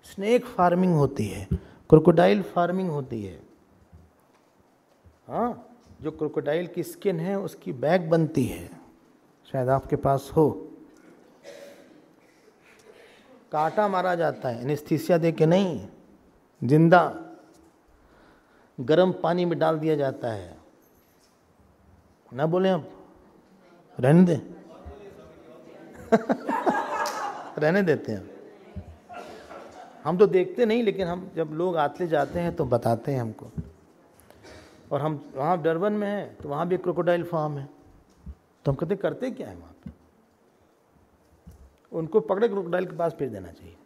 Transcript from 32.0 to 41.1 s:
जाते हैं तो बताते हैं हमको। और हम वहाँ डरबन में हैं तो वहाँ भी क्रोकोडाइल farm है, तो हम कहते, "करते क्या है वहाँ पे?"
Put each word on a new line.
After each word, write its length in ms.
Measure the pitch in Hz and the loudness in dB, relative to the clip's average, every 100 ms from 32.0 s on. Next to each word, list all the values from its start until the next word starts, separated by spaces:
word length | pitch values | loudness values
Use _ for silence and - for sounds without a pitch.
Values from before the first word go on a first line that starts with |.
| 180 | -2
जाते 320 | 156 139 175 | 0 0 -2
हैं 160 | 170 170 | -4 -2
तो 100 | 135 | 0
बताते 460 | 120 120 117 - | 0 2 -2 -2
हैं 100 | 135 | -4
हमको। 260 | 113 107 - - - - _ _ _ _ _ - - - - - - | -4 -10 -12 -12 -14 -20 _ _ _ _ _ -20 -20 -20 -20 -20 -6
और 100 | 143 | -4
हम 300 | 151 147 - 131 | -2 -6 -10 -4
वहाँ 260 | 147 180 | -2 0
डरबन 320 | 156 165 208 | 0 0 -2
में 140 | 208 202 | -2 -4
हैं 300 | 208 135 - | -6 -8 -12
तो 120 | 143 | -8
वहाँ 180 | 143 175 | -4 -2
भी 100 | 180 | -2
क्रोकोडाइल 460 | 180 165 175 175 | -2 -2 0 0
farm 340 | 170 165 151 143 | 0 -2 -2 -6
है, 120 | 139 - - - _ _ - - _ _ - | -10 -18 -20 -20 _ _ -20 -20 _ _ -4
तो 60 | |
हम 40 | 135 | -2
कहते, 200 | 170 196 | -2 -2
"करते 360 | 170 156 254 | -2 -4 -8
क्या 180 | 220 143 | -8 -14
है 60 | 87 | -16
वहाँ 200 | 80 82 - | -20 -20 -20
पे?" 60 | - _ _ _ _ _ _ _ _ _ _ _ | -20 _ _ _ _ _ _ _ _ _ _ _